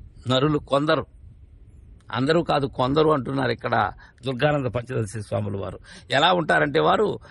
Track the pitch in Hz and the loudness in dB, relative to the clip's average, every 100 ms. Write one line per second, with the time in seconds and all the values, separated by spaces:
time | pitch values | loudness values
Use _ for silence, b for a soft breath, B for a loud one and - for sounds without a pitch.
0 | - - 123 131 147 147 - 139 151 151 | -20 -10 -2 2 2 0 0 0 2 0
1 | - - - - - - - - - - | -2 -14 -20 -20 -20 -20 -20 -20 -20 -20
2 | - 117 135 170 160 151 135 - 131 151 | -8 -4 0 0 2 0 -2 -2 0 4
3 | 156 151 123 135 123 117 123 117 101 - | 4 2 0 -2 -2 -2 0 0 0 -4
4 | B B 127 123 147 147 123 120 117 127 | B B -8 0 0 2 -2 -4 -4 -4
5 | 107 113 101 107 104 98 92 - B B | -4 -8 -6 -4 -4 -6 -8 -10 B B
6 | B 131 165 180 156 170 151 147 156 196 | B 2 2 2 2 2 2 2 2 2
7 | 202 117 B | 0 -4 B